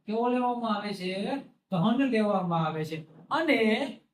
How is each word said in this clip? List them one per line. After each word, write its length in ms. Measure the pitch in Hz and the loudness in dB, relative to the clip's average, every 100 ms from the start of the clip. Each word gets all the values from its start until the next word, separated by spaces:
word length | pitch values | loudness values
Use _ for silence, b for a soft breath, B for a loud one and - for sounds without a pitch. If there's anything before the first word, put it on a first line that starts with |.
| - | -6
કેવો 220 | 220 247 | -2 0
લેવામાં 480 | 247 247 240 226 208 | 2 0 -2 -2 -2
આવે 180 | 208 | -4
છે? 380 | 180 185 190 233 277 - _ - | -6 -6 -4 -4 -6 -8 _ -6
ધન 340 | 175 214 269 269 | 2 2 4 2
લેવામાં 600 | 220 208 190 175 165 156 | 2 2 0 0 0 -2
આવે 180 | 156 | -4
છે. 180 | 151 160 - - - | -6 -8 -12 -16 -4
અને 540 | 285 330 233 220 233 277 - _ | 0 4 4 4 2 -2 -8 _